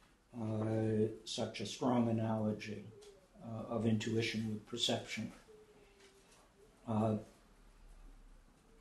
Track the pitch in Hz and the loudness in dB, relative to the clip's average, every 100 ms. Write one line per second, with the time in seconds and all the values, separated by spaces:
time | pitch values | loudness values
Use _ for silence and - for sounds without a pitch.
0 | - - _ 120 110 107 110 110 110 107 | -20 -20 _ -6 -2 0 0 2 4 4
1 | 110 - - - 107 - 104 - 131 123 | 4 2 -6 -4 -2 -4 -6 0 4 4
2 | 117 113 113 110 107 104 107 104 - - | 4 4 2 2 0 -2 -6 -10 -10 -16
3 | - - - - 117 113 - 117 113 107 | -20 -20 -20 -16 -10 -8 -4 2 4 2
4 | 113 110 113 110 113 107 - 120 127 113 | 2 0 0 0 -2 -4 -6 -2 0 0
5 | - 110 - - - - - - - - | -2 -6 -6 -10 -20 -20 -20 -20 -20 -20
6 | - - - - - - - - 120 107 | -20 -20 -20 -20 -20 -20 -20 -14 -2 2
7 | 107 104 - - - - - - - - | 2 0 -4 -18 -20 -20 -20 -20 -20 -20
8 | - - - - - - - - | -20 -20 -20 -20 -20 -20 -20 -20